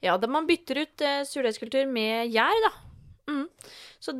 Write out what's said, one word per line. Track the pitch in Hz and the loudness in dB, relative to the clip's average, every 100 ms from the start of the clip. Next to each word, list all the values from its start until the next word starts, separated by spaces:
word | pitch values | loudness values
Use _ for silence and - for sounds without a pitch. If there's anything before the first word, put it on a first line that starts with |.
Ja, | 185 185 | 0 2
da | 226 | 2
man | 294 320 | 0 2
bytter | 339 - 262 | 0 0 -4
ut, | 302 - | -4 -2
eh, | 294 285 | 0 0
surdeigskultur | 277 294 247 220 233 269 269 | -2 -2 -2 -2 -2 0 0
med | 240 220 226 233 | 0 0 0 0
gjær, | 220 262 440 | 2 4 4
da. | 440 - - - - - - | 2 0 -12 -20 -20 -16 -6
Mm. | 285 311 - - - - - | -6 -6 -12 -20 -20 -20 -14
Så | - | -10